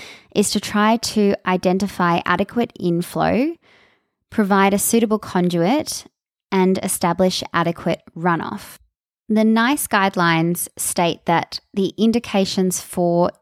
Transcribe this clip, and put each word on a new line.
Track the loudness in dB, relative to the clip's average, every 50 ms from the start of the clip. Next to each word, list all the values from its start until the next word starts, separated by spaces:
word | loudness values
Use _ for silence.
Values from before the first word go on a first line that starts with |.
| -20 -20 -20 -20 _ _ -2
is | -2 0 0
to | -2 -4
try | -4 -2 0 2 2 2 2
to | 0 -2 -2 0 2 2 2 0 0 -2
identify | -2 0 0 2 0 0 0 -2 -4 -4 -2 0 0 0 0 0
adequate | 0 -2 -2 -2 -4 -4 -4 -4 -4 -6 -4
inflow, | -2 -2 -2 -2 -4 -4 -2 -2 0 0 2 0 0 -2 -4 -8 _ _ _ _ _ _ _ _ _ _ _ _ _ _
provide | -2 -2 0 2 4 4 4 4
a | 2 0
suitable | 0 2 2 2 2 2 0 -2
conduit, | -4 -2 0 0 0 2 2 2 2 2 0 0 -2 -4 -8 -12 -12 -18 _ _ _ _ _ _ _ -2
and | 0 2 2 2 2 0
establish | -2 -4 -4 -2 -2 -2 0 2 0 0 0 -4 -6 -4
adequate | -4 -2 -2 -2 -4 -4 -4 -4 -4 -4 _ _ -8
runoff. | -4 -2 0 0 0 -2 -6 -10 -12 -14 -16 -20 -20 _ _ _ _ _ _ _ _ _ 0
The | 2 2 4
nice | 4 4 4 2 2 0 -2 -2
guidelines | -2 0 2 2 2 2 2 2 2 2 2 2 0 -2 -2 -6 -10 _ -8
state | -8 -4 -2 0 0 0 -2 -2 -2
that | 0 0 0 -2 -4 -8 -14 -16 _ -4
the | -2 -2 -2 0 0
indications | 2 2 2 0 -2 -2 0 0 0 0 0 0 0 0 0 -4
for | -8 -6 -2 0 0 2 2 2 2 0 -2 _